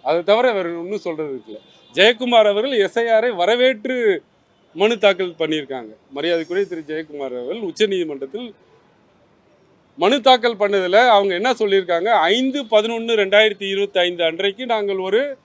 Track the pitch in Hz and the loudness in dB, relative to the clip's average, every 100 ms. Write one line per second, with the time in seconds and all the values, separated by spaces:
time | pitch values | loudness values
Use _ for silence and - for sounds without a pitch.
0 | 131 165 175 214 247 208 170 170 175 208 | 0 -2 2 2 2 0 -4 -8 -8 -8
1 | 185 160 151 131 110 104 _ _ _ 156 | -8 -8 -8 -8 -12 -20 _ _ _ 2
2 | 208 226 247 233 214 202 262 247 196 - | 2 2 2 4 4 2 -2 0 0 -2
3 | 233 220 240 196 180 240 254 233 254 254 | 0 0 0 -2 0 2 2 0 -6 0
4 | 226 170 _ _ _ _ _ 160 208 233 | 0 0 _ _ _ _ _ 0 0 4
5 | 202 185 185 160 156 156 135 131 110 110 | 2 2 -4 -4 -4 -4 -4 -10 -12 -20
6 | _ 135 160 170 160 180 196 170 147 156 | _ -6 -2 -2 -2 -4 -4 -6 -10 -10
7 | 156 147 135 123 123 214 196 160 208 190 | -10 -10 -10 -8 -8 -8 -8 -4 -2 -2
8 | 165 139 139 208 240 - _ _ _ _ | -4 -8 -10 -12 -14 -18 _ _ _ _
9 | _ _ _ _ _ _ _ _ _ - | _ _ _ _ _ _ _ _ _ -2
10 | 180 277 247 254 233 208 202 202 180 202 | 0 2 4 4 2 0 0 0 2 4
11 | 254 208 202 180 240 233 214 196 180 170 | 6 4 4 0 -2 0 0 0 0 -2
12 | 196 214 165 226 262 269 226 220 214 226 | 2 2 2 0 0 -4 0 0 2 -4
13 | 226 226 190 202 220 202 196 196 202 190 | -2 0 2 4 4 0 -6 -4 -2 0
14 | 175 175 165 165 202 196 254 220 202 190 | 0 0 -4 -2 -4 -4 -4 -2 -2 -4
15 | 185 208 285 269 | -2 -2 -2 -8